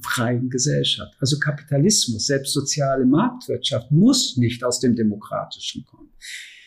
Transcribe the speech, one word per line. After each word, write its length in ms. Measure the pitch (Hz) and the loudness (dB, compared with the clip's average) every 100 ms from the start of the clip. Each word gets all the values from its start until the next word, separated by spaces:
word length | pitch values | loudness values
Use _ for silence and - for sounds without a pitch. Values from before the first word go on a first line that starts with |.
freien 480 | - - 117 120 127 | -6 -2 0 0 -2
Gesellschaft. 640 | 127 147 143 135 - - - | -2 0 0 0 -4 -8 -4
Also 200 | 131 147 | -2 0
Kapitalismus, 880 | 151 143 - 143 185 - - 107 - | -2 -4 -2 2 4 2 0 -2 -2
selbst 260 | 139 139 | -2 -2
soziale 540 | 143 143 147 135 135 127 | -4 -2 -2 0 2 4
Marktwirtschaft 840 | 151 247 - - - - 127 - | 4 2 -2 -6 -4 -2 -4 2
muss 460 | 151 233 - - 123 | 6 6 4 0 0
nicht 260 | 117 - | 0 0
aus 160 | 123 - | -4 0
dem 140 | 127 110 | 2 2
Demokratischen 920 | 107 101 - 101 98 - - - - | 0 -2 -6 -8 -8 -10 -12 -12 -14
kommen. 240 | - - _ - - - - | -20 -20 _ -16 -16 -16 -20